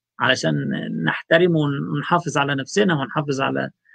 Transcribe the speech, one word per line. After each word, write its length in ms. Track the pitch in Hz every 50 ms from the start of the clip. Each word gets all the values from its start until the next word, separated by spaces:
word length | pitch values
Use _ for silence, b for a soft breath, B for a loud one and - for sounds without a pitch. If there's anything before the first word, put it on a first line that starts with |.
| _ _ _ -
علشان 360 | 123 127 131 - - 160 151 143 139 139 - - - - - 165 165
نحترمه 560 | 156 - - - - 165 165 185 180 165 156 147 143 139 139 - - 156
ونحافظ 420 | 147 139 - 180 170 - 151 131
على 180 | 147 139 143 143
نفسنا 380 | 135 - - - 196 208 190 165 143
ونحافظ 400 | 135 113 - 156 143 147 135 131
على 280 | 135 131 135 135 135 - - b b b